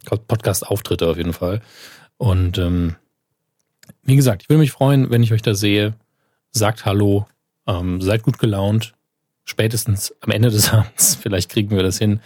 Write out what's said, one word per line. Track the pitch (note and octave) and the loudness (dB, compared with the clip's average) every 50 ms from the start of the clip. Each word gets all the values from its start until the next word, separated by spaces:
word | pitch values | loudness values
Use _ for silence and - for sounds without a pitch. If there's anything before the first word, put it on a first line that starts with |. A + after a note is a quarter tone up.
| - - G#2+ G#2 - - | -8 -6 -6 -6 -4 -4
Podcast-Auftritte | A#2 A2 - G#2+ F#2+ - - - G2+ G2 - - - - - E2 | -4 -2 -2 -2 -4 -4 -4 -4 -6 -6 -4 -6 -4 -2 -2 -2
auf | E2 E2+ | -2 -2
jeden | E2 F2 E2 | -4 -6 -4
Fall. | - F2+ F2+ G2 A2 - - - - - - - - - _ _ | -4 -4 -4 -4 -6 -8 -12 -20 -20 -20 -20 -20 -20 -20 _ _
Und, | _ - G#2+ F#2 F#2 F#2 F2 F2 | _ -2 0 2 2 0 0 -2
ähm, | F#2+ F2+ F2 F2+ F2 F2 E2+ D#2+ - _ _ _ _ _ _ _ _ _ _ _ _ _ _ _ _ _ - - _ _ | -2 -2 0 0 0 -2 -2 -4 -8 _ _ _ _ _ _ _ _ _ _ _ _ _ _ _ _ _ -20 -20 _ _
wie | - C3+ | 2 4
gesagt, | C#3 C3+ B2+ G2+ F2+ - | 4 4 4 0 0 0
ich | - | 2
würde | D3+ D#3 | 4 4
mich | D#3 C3 - | 4 2 2
freuen, | - C3+ C#3 C#3+ C3+ B2+ - | 0 2 2 4 2 2 2
wenn | A#2 A#2 A#2 | 2 2 2
ich | A2 A2+ | 2 2
euch | A2 - | 0 0
da | A#2 G#2 | 0 -2
sehe. | F#2+ G#2 G#2 G2+ G#2 G#2 G#2+ A2 - _ _ _ _ _ _ _ _ _ _ - | 0 0 2 2 2 0 0 -2 -6 _ _ _ _ _ _ _ _ _ _ -4
Sagt | A2 G#2+ G#2 A2 - - | 0 0 0 -2 -2 -2
Hallo, | A2 F#2+ G#2 G#2 G2+ G2+ G2+ G#2 - _ _ _ _ _ _ _ | -2 0 2 2 2 2 0 -2 -4 _ _ _ _ _ _ _
ähm, | - F#2+ F2 F2+ F2+ F2+ F2+ | -6 -6 -4 -4 -4 -4 -2
seid | F#2 F#2+ G#2+ A#2 - | 0 0 0 0 0
gut | C#3+ B2+ - | -2 -2 0
gelaunt. | - A2+ G2+ G2 G2 G2+ G#2+ A2+ A2 - - _ _ _ _ _ _ _ _ _ _ | -2 -2 0 0 0 0 0 0 -2 -4 -10 _ _ _ _ _ _ _ _ _ _
Spätestens | - - - A2 A2 A#2+ A2+ - - G2+ G2 - - - _ | -10 -4 -2 -2 -2 -2 -2 -2 -2 -4 -4 -4 -8 -12 _
am | - A2 | -4 -4
Ende | G#2+ G#2 A2+ B2 | 0 2 2 2
des | G#2+ G#2 F#2+ - - | 2 2 2 2 2
<laughs> | |
Abends. | A2 - - - - - - - | 2 2 0 -2 -2 -2 -2 -2
Vielleicht | - - A2+ F#2+ F2+ F2 - | -2 -4 -2 -2 -2 -2 -2
kriegen | - A#2 G#2 G2+ G#2+ | -2 -2 -2 0 0
wir | F#2+ F#2 | 0 0
das | F#2 F2 - | 0 0 0
hin, | A2 G#2 G#2 G#2+ - | 0 0 0 -2 -4